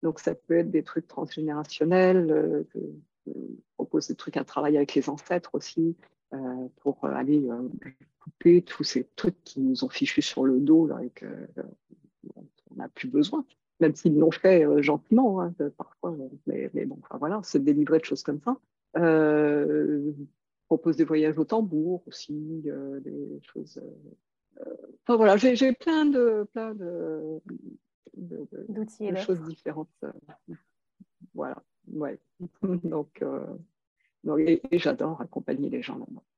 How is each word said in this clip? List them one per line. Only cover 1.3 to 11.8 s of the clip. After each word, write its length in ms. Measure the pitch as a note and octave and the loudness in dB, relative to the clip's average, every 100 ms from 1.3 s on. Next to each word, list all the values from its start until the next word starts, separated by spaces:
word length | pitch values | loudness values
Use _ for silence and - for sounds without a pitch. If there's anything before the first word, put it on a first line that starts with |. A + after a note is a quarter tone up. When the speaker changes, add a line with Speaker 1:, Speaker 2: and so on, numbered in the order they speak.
| - D#3 D3 D3+ - D#3 F#3 F#3 F#3 E3 | -6 -6 -6 -8 -2 2 4 6 4 4
Speaker 1:
euh, 340 | D#3 D#3 D3+ D#3 | 2 2 0 -4
que, 80 | - | -10
euh, 520 | D3+ D3+ D3+ _ - | -12 -14 _ _ -16
je 400 | - - - _ _ | -14 -14 -16 _ _
propose 320 | - D#3 - | -2 -2 -2
des 60 | - | -10
trucs, 200 | - D3 | -8 -8
un 80 | |
travail 320 | B2+ - C#3+ D3 | -6 -4 0 2
avec 180 | C#3+ | 2
les 140 | - C3+ | 0 -2
ancêtres 420 | D3+ - F3+ - | -6 -4 -4 -4
aussi, 420 | C#3+ - - E3 E3+ _ _ _ | -8 -6 -2 -2 -2 _ _ _
euh, 340 | C3+ - B2+ B2+ _ | -10 -8 -8 -10 _
pour, 200 | C#3+ C3+ | -6 -4
euh, 80 | C#3+ | -4
aller, 340 | C#3 C3 D3 C3 | -4 2 2 2
euh, 200 | A#2+ B2+ - - - _ _ | -4 -8 -10 -14 -20 _ _
couper 440 | - - E3+ F3 | -20 2 8 8
tous 200 | F3 - | 6 -6
ces 200 | D3+ B2+ - - | -4 -4 -6 -4
trucs 200 | - - | -4 -4
qui 160 | - - | -12 -2
nous 240 | C4+ B3 | 0 0
ont 40 | B2+ | -2
fichus 320 | - C4+ - | -2 -2 0
sur 220 | - - | -2 2
le 140 | - B2+ | 2 4
dos, 280 | C#3 D#3+ D#3+ | 6 6 6
là, 120 | C#3 | 0
et 60 | B2 | -8
que, 160 | - G2+ | -10 -14
euh, 360 | - - - - - | -14 -14 -14 -14 -16